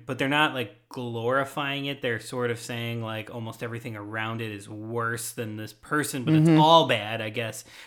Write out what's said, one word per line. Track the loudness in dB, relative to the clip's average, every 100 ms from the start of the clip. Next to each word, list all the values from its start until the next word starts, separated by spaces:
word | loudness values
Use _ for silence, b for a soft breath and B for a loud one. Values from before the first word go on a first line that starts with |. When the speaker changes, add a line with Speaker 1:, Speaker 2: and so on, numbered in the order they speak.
| -8
Speaker 1:
but | -4
they're | 0
not, | 2 2
like, | 0 -6 -10 _
glorifying | -10 -6 -4 0 0 0 -4 -4 -4 -6
it. | -4
They're | -4 -4
sort | -6 -4 -2
of | -4
saying, | -6 -6 -6 -6
like, | -6 -8 -8
almost | -10 -10 -10
everything | -10 -8 -10 -10
around | -8 -6 -4 -4
it | -6
is | -8 -12
worse | -12 -6 -2 -2 -4 -6
than | -8 -8 -8
this | -10
person, | -14 -2 -2 0 -2
but | 4
Speaker 2:
Mm-hmm. | 6 8
Speaker 1:
it's | 8
all | 8 8 8
bad, | 2 0 -4
I | -4
guess. | -6 -6 -8 B B